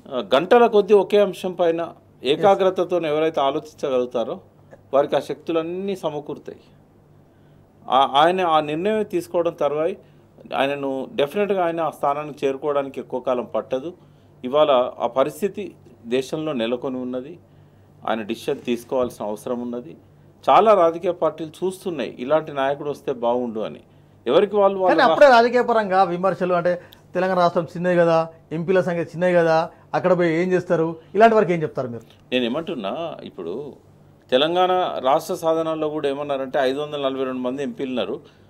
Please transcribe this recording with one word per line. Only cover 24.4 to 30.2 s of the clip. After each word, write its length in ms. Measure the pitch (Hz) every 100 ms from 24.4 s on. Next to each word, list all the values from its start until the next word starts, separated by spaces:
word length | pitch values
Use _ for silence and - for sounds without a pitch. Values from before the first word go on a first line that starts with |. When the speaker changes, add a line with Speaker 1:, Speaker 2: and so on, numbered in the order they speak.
| 202 208
Speaker 1:
వాళ్ళు 240 | 196 196
Speaker 2:
కానీ 200 | 185 220
Speaker 1:
వాళ్ళ 20 |
Speaker 2:
అప్పుడే 280 | 262 - 285
రాజకీయ 320 | 240 240 247
పరంగా 420 | 226 226 202 185
విమర్శలు, 500 | 185 175 190 175 180
అంటే 280 | 175 175 175 - - _
తెలంగాణ 240 | 180 185 180
రాష్ట్రం 260 | 175 175
చిన్నది 320 | 165 170 180 175
కదా, 340 | 170 165 165 - -
ఎంపీల 300 | 156 170 185
సంఖ్య 200 | 180 170
చిన్నది 320 | 156 156 180
కదా, 360 | 175 165 160 170 - _
అక్కడ 240 | 151 175
పోయి 240 | 175